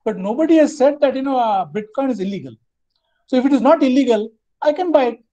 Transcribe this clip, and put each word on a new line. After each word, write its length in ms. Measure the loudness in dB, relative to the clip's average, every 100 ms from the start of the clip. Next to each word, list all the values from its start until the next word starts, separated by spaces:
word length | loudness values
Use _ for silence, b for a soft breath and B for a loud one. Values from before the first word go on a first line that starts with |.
But 120 | -8 -6
nobody 400 | -6 -2 2 4
has 200 | 2 2
said 220 | 0 2
that, 140 | 0
you 80 | -2
know, 160 | -4 -2
uh, 280 | 0 -2 -4
Bitcoin 440 | -8 -8 -6 -4
is 80 | -4
illegal. 380 | -6 -8 -12 -18 _ _ _ _ _ _ _
So 80 | -2
if 100 | 2
it 60 |
is 80 | 2
not 200 | 4 4
illegal, 480 | 2 2 2 0 -2 -14 _ _
I 120 | -2
can 180 | -2 0
buy 140 | 0
it. 160 | 0 -4 _